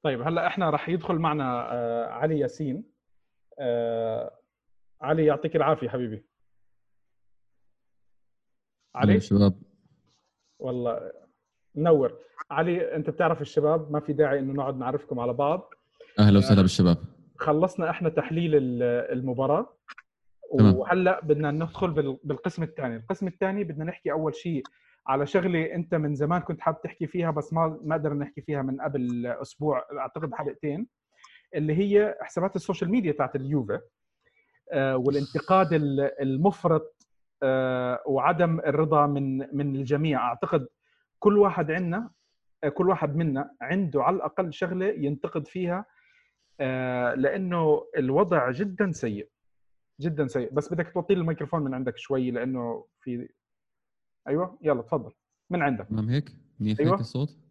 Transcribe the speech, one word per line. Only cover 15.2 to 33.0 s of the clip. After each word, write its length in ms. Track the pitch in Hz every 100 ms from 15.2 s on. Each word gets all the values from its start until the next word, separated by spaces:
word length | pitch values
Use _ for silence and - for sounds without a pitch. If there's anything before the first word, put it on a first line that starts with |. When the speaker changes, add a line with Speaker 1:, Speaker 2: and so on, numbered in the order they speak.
| 120
Speaker 1:
بعض. 400 | 120 143 180 - - _ _ - -
Speaker 2:
أهلًا 180 | 104 101
وسهلًا 220 | 98 98
Speaker 1:
آه، 20 |
Speaker 2:
بالشباب. 360 | 92 - 90 85 - - _ -
Speaker 1:
خلصنا 500 | - 151 180 - 165
إحنا 200 | 170 170
تحليل 460 | 160 - 160 170 151
ال-، 560 | 127 120 123 120 -
المباراة. 680 | 127 131 123 135 156 240 _ - - _ _ _ _ - 131
Speaker 2:
تمام. 180 | 104 92
Speaker 1:
وهلأ 440 | - 180 185 185
بدنا 280 | 156 147 151
ندخل 400 | 147 160 - 185
بال-، 260 | 156 139 135
بالقسم 400 | 147 139 185 170
الثاني. 320 | 160 - 131 117
القسم 320 | 113 190 190
الثاني 360 | - 190 196
بدنا 220 | 185 151 160
نحكي 260 | 175 165
أول 240 | 147 160 -
شيء 280 | 175 151 - _ _ _ -
على 180 | 135 143
شغلة 480 | 190 180 170 160 175
أنت 200 | 165 170
من 200 | 147 143
زمان 260 | 147 175
كنت 200 | - 156
حاب 200 | - 160
تحكي 260 | 160 - 156
فيها، 240 | 180 165
بس 220 | 151 147
ما، 260 | 160 165 156
ما 120 | 156 160
قدرنا 300 | 151 143 143
نحكي 160 | -
فيها 200 | - 147
من 200 | 135 135
قبل 440 | 156 143 123 120 120
أسبوع، 600 | 120 - - 151 131 - 143
أعتقد 360 | 131 160 151
حلقتين، 540 | - 143 - 151 147 247 _ _ _ - - _ 175
اللي 180 | 156
هي 420 | 156 202 202 208 -
حسابات 340 | - - 190 190
السوشيال 340 | - 175 175
ميديا 220 | 240